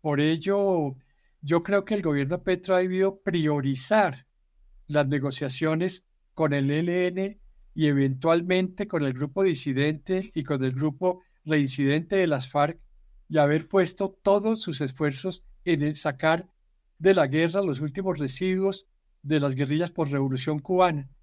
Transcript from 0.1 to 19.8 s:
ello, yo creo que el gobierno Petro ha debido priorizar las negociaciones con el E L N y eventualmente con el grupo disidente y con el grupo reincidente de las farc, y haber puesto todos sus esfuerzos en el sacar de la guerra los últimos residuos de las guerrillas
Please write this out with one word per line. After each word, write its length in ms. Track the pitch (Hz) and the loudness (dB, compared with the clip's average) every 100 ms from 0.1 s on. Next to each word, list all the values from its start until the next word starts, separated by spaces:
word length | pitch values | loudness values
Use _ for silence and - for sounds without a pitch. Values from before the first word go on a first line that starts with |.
| 143 | 2
ello, 720 | 151 160 185 202 196 180 147 131 _ _ _ _ | 2 0 0 0 2 2 -2 -6 _ _ _ _
yo 240 | 143 170 | 0 0
creo 200 | 170 202 | 2 -2
que 100 | 196 | 0
el 80 | 214 | -2
gobierno 380 | 170 143 139 180 | 0 0 0 -4
Petro 360 | 185 180 180 185 | -2 -2 2 0
ha 20 | |
debido 420 | 185 185 190 190 | 2 2 0 0
priorizar 1040 | - 170 151 147 139 131 - 214 190 131 _ _ _ _ _ - - | -4 0 0 0 0 -4 0 2 2 -2 _ _ _ _ _ -20 -4
las 220 | 147 139 | 0 0
negociaciones 960 | 143 139 127 139 131 156 160 180 180 _ _ _ | 0 -2 -4 -6 -2 0 0 -2 -6 _ _ _
con 200 | - 156 | -2 0
el 180 | 143 139 | 2 0
E 80 | 147 | 0
L 280 | 170 175 180 | 0 0 0
N 320 | 180 196 214 - - - | -2 -6 -8 -20 -20 -16
y 120 | - 151 | 0 2
eventualmente 960 | 139 139 131 165 165 175 185 185 185 208 | 4 2 0 2 2 2 0 0 -4 -6
con 160 | 165 | -2
el 120 | 139 | -2
grupo 280 | 127 143 160 | -2 -6 0
disidente 880 | 196 143 147 131 143 156 - 185 190 | 0 0 -2 0 0 -2 -4 -4 -4
y 120 | - | -8
con 180 | 139 143 | -4 -2
el 100 | 131 | -2
grupo 500 | 127 151 139 185 180 _ _ | -2 -4 0 -2 -2 _ _
reincidente 720 | 151 156 139 131 139 151 165 196 | -2 0 0 0 0 0 0 0
de 120 | 175 | 2
las 200 | 143 127 | 0 -2
farc, 300 | 147 147 170 - - - - _ | 0 0 -2 -16 -20 -20 -20 _
y 100 | 156 | 2
haber 280 | 143 151 160 | 4 2 2
puesto 500 | 196 175 - 196 - | 2 2 -2 -8 -2
todos 400 | - 202 208 220 | 2 2 2 -4
sus 180 | - 139 | -4 -6
esfuerzos 640 | 143 131 151 139 190 180 - - | -6 -2 -4 -4 -8 -10 -16 -10
en 180 | - 160 | -2 0
el 140 | 147 151 | 0 -2
sacar 520 | 151 135 156 165 185 _ _ _ _ _ | -4 0 0 0 -4 _ _ _ _ _
de 140 | 180 | 4
la 140 | 190 143 | 4 4
guerra 340 | 147 165 185 | 2 0 0
los 180 | 190 135 | -2 -2
últimos 380 | 151 151 190 147 | -4 -4 -4 -4
residuos 680 | 143 - 185 185 190 196 _ _ _ _ | -4 -2 -2 0 0 -2 _ _ _ _
de 180 | 139 156 | -2 0
las 160 | 143 131 | 0 -2
guerrillas 340 | 139 151 | -2 0